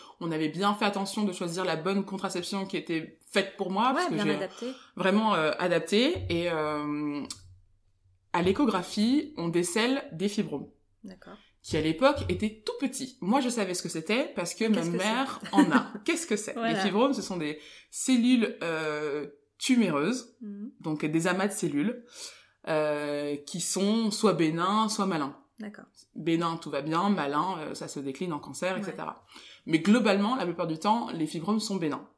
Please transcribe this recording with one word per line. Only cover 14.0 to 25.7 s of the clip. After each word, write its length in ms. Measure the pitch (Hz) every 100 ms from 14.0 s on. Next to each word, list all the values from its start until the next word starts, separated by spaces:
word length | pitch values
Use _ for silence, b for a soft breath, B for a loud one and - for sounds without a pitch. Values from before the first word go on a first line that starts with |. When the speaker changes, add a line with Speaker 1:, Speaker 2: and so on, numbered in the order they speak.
| 156 226 311 -
Speaker 1:
parce 180 | 170
que 100 | -
Speaker 2:
Mais 60 | 226
Speaker 1:
ma 60 | 196
Speaker 2:
qu'est-ce 140 | 165
que 80 | 175
c'est ? 60 |
Speaker 1:
mère 360 | 202 233 269 - -
en 180 | - 175
a. 140 | - - -
Speaker 2:
<laughs> 80 |
Speaker 1:
Qu'est-ce 220 | - 339 -
que 100 | -
c'est ? 160 | -
Speaker 2:
Voilà. 180 | 240 226
Speaker 1:
Les 60 | 214
fibromes, 320 | 196 196 262
ce 80 | 220
sont 140 | - 180
des 200 | 151 151 B B B
cellules, 640 | - - 254 240 247 208 -
euh, 640 | 170 160 156 151 151 147 143 - _ -
tuméreuses, 760 | - 240 196 143 160 254 - -
Speaker 2:
Mhm. 300 | 208 202 220 -
Speaker 1:
donc 240 | 165 151 151
des 200 | 165 180
amas 180 | 180 202
de 60 |
cellules, 520 | - 165 143 196 247 B B B B B B -
euh, 680 | 156 151 147 147 147 147 147 -
qui 140 | 175
sont 480 | - - 202 226 220
soit 220 | 208 214
bénins, 540 | 170 160 165 180 214 214
soit 160 | 214 190
malins. 300 | 165 139 - _ -
Speaker 2:
D'accord. 240 | 208